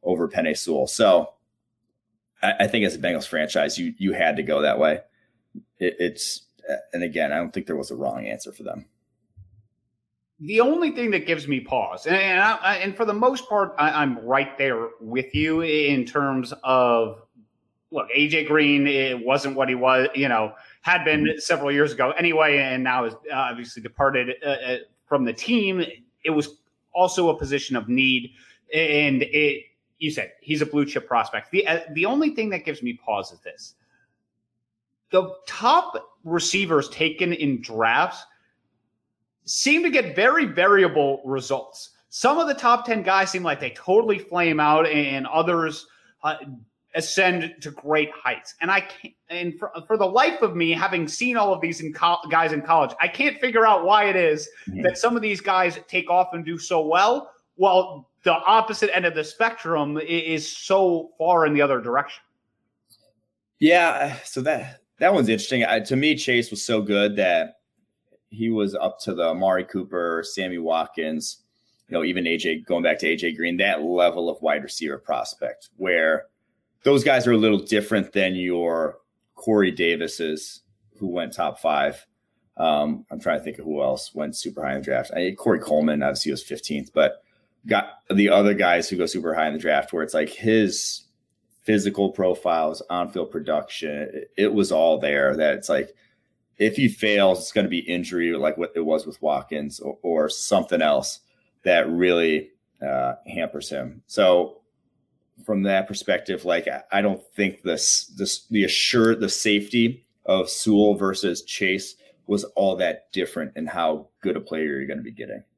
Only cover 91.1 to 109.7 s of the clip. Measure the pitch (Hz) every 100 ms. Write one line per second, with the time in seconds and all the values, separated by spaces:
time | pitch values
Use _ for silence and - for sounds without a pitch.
91.1 | _ _ _ _ _ - 107 98 98 98
92.1 | - 92 90 90 82 80 - - 87 87
93.1 | 90 82 82 76 76 - - 78 73 73
94.1 | 73 - - 104 104 92 80 82 78 73
95.1 | 71 69 76 78 69 - 69 67 - _
96.1 | _ _ _ _ _ 107 107 127 - 107
97.1 | 101 95 90 - 107 98 87 85 87 82
98.1 | 90 85 82 73 80 87 82 78 78 78
99.1 | - 76 71 - 76 73 - 71 69 87
100.1 | 80 78 - - 98 82 87 78 71 -
101.1 | - _ _ _ _ - 87 80 85 90
102.1 | 85 82 78 78 _ _ _ 69 65 64
103.1 | 64 - - 80 73 - 71 64 67 _
104.1 | - 95 87 90 - _ _ _ _ _
105.1 | _ _ _ - 101 98 95 95 101 -
106.1 | 90 - 90 90 85 82 67 - 98 101
107.1 | 92 - - 98 - 95 120 - - -
108.1 | - 98 - _ 110 98 - - 123 113
109.1 | 113 98 - 110 104 104